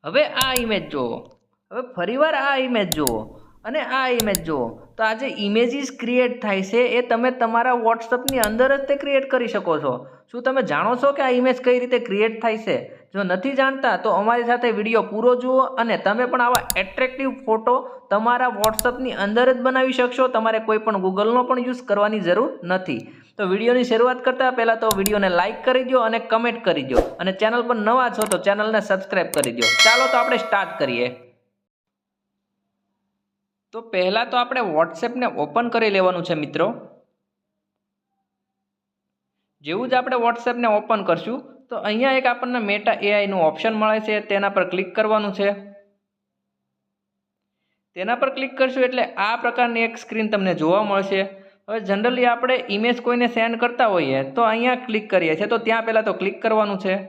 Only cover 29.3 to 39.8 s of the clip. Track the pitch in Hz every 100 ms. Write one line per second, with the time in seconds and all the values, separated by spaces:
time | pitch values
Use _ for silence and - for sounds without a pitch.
29.3 | - 123 117 - - 208 240 262 247 240
30.3 | 247 - 202 185 - 139 120 123 123 -
31.3 | _ _ _ _ _ _ _ _ _ _
32.3 | _ _ _ _ _ _ _ _ _ _
33.3 | _ _ _ _ 226 233 190 185 214 240
34.3 | 247 240 262 214 156 165 - 240 247 240
35.3 | - 147 226 240 226 220 196 185 180 165
36.3 | 160 147 147 190 240 - - _ _ _
37.3 | _ _ _ _ _ _ _ _ _ _
38.3 | _ _ _ _ _ _ _ _ _ _
39.3 | _ _ _ 143 185